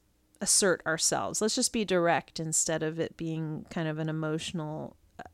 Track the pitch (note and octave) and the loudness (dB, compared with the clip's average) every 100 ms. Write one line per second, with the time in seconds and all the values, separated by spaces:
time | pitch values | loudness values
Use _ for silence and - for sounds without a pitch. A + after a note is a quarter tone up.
0 | _ _ _ - G3+ - G3+ E3 D#3+ D#3+ | _ _ _ -8 2 4 4 2 0 0
1 | - C#3 G2+ - G#3+ B3+ A#3+ A#3 G3 F3+ | 2 0 -2 0 0 2 0 0 2 4
2 | E3+ E3 - - D#3+ D#3+ - D#3+ D#3 E3 | 4 4 0 -8 -2 0 0 0 -2 -2
3 | D#3+ - E3 D#3+ D#3 D#3 - - D#3+ D3+ | -4 -4 -4 -2 -4 -6 -6 -4 -2 -2
4 | D#3+ D#3 D#3 D#3 - E3+ D3+ D3+ C#3+ - | -2 -2 -2 -2 -4 -6 -6 -6 -10 -14
5 | _ - - | _ -18 -16